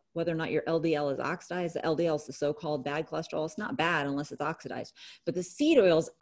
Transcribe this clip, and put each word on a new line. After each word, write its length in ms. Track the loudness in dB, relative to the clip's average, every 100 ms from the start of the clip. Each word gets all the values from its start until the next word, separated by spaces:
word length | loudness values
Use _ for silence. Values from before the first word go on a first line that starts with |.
| _
whether 180 | -4 -2
or 20 |
not 160 | 0 0
your 140 | 0 0
L 140 | 0
D 160 | 2 2
L 140 | 0
is 100 | -2
oxidized. 560 | -4 -6 -6 -4 -4 -2
The 80 | 0
L 80 |
D 120 | 2 2
L 100 | 0
is 100 | -4
the 60 |
so-called 520 | -4 -2 -2 -4 -4
bad 220 | -2 -4 -4
cholesterol. 380 | -6 -4 -4 -4
It's 100 | -6
not 200 | -6 0
bad 300 | 2 2 0
unless 260 | -2 -4
it's 80 | -6
oxidized, 540 | -6 -6 -8 -8 -10 -14 -20 -8
but 120 | -4 -4
the 80 |
seed 340 | -4 0 6 8
oils 320 | 8 6 2 2